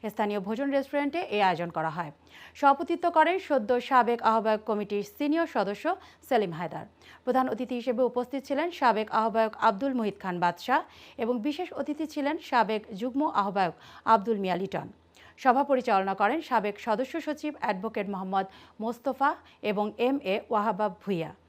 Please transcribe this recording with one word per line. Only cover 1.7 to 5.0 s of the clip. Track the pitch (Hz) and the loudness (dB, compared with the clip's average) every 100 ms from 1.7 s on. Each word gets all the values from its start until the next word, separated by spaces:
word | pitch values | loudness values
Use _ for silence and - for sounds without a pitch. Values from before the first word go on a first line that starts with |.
| 165 | -4
করা | 160 160 | -4 -4
হয়। | 156 - _ - - - | -8 -12 _ -20 -20 2
সভাপতিত্ব | 277 277 339 339 349 330 | 4 4 0 0 2 4
করেন | 311 381 - | 4 2 0
সদ্য | 277 208 247 247 | 0 2 -2 4
সাবেক | 262 233 240 226 | 4 4 2 4
আহ্বায়ক | 220 214 214 220 | 4 2 0 0
কমিটির | 208 208 202 | -4 -2 -4